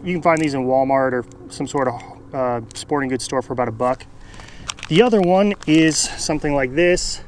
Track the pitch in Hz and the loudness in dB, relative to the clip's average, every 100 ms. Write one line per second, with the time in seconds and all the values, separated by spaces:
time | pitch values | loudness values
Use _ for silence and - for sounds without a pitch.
0 | 185 175 170 160 156 139 127 131 135 135 | -4 0 2 2 0 -2 0 2 2 2
1 | 131 123 113 - - - 139 143 127 120 | 2 -2 -6 -14 -18 -10 -4 -2 -2 -4
2 | - - - 139 127 120 113 - - 147 | -14 -20 -12 -4 -2 -2 -6 -14 -4 -2
3 | 135 127 - 135 - 127 120 110 123 131 | -2 -4 -4 -4 -4 -4 -4 -2 -2 -2
4 | - - - - - - - - - 156 | -8 -20 -20 -18 -18 -16 -12 -10 0 4
5 | 240 220 180 185 208 196 - 156 160 151 | 6 6 4 4 4 0 2 4 4 2
6 | - - - 151 151 143 131 139 175 180 | -4 -4 -4 -2 0 0 0 2 2 2
7 | - - | 0 -8